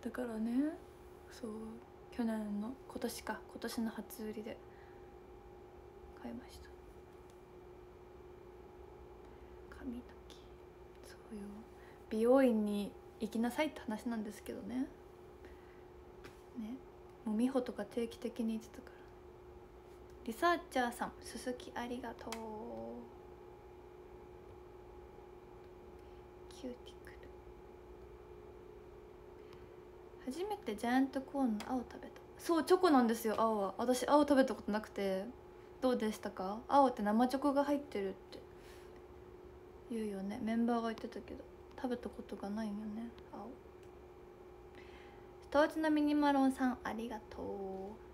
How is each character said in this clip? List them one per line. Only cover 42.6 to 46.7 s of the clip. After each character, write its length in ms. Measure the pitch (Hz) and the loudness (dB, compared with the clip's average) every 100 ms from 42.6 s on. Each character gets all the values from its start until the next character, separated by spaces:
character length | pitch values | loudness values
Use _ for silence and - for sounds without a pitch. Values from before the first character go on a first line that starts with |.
い 40 | 220 | -2
よ 60 | |
ね、 360 | 202 214 214 233 - - | -2 -4 -4 -6 -10 -12
青。 160 | - 214 - - - - - - - - - - - - - - - - - - - | -10 -10 -10 -14 -16 -16 -16 -16 -16 -16 -16 -16 -16 -16 -16 -16 -14 -16 -16 -16 -16
ス 60 | - | 2
ト 140 | 285 | 6
ー 100 | 302 | 6
チ 60 | 320 | 6
の 100 | 311 | 6
ミ 140 | 302 | 6
ニ 100 | 294 | 6
マ 200 | 294 285 | 6 6
ロ 120 | 277 269 | 8 6
ン 60 | |
さ 160 | 269 | 6
ん、 100 | 262 | 2